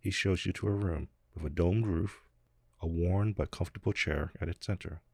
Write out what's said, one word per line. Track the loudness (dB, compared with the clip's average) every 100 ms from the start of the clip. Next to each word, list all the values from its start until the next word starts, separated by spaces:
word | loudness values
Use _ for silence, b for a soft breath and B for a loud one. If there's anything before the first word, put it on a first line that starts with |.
He | 0
shows | 0 2 2 0
you |
to | -2 0
a |
room | 0 0 -2 -6 _ _
with | -8
a | -6
domed | 2 4 4 2
roof, | 2 0 -4 _ _ _ _ _ _
a | -4
worn | 2 2 4 2
but | 0 -4
comfortable | -2 -6 -2 -2
chair | 0 0 0 -2 -4
at | -6
its | -4
center. | -4 -4 -4 -12 _